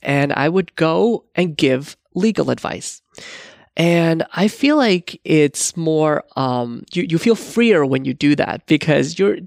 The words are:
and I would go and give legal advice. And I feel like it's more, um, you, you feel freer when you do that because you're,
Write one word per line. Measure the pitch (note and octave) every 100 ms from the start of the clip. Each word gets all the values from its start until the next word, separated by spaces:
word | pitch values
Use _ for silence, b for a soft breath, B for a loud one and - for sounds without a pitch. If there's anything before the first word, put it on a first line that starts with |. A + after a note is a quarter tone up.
and | - C#3 C#3+
I | - D3+
would | F#3+ F3 -
go | D#3+ E3+ A3+ A3 _
and | - F3+ D3
give | C3+ C3 D3 - _
legal | F3+ A3 F#3 C3
advice. | B2 - - - - _ B B B B B B -
And | E3+ E3+ E3 E3 -
I | E3+ G#3
feel | - C#4 D4+
like | A#3 F3+ - -
it's | - D#3 D3 - - E3+
more, | D#3+ D#3 D#3 D3 - -
um, | C3 B2 A#2+ A#2 -
you, | E3+ E3+
you | D#3+
feel | A#3
freer | A3 - A#3 A#3 F3 C3+
when | C3+
you | C3+
do | B2+ D3 D3
that | - - -
because | D3+ E3 D3 C#3 E3+
you're, | G3+ -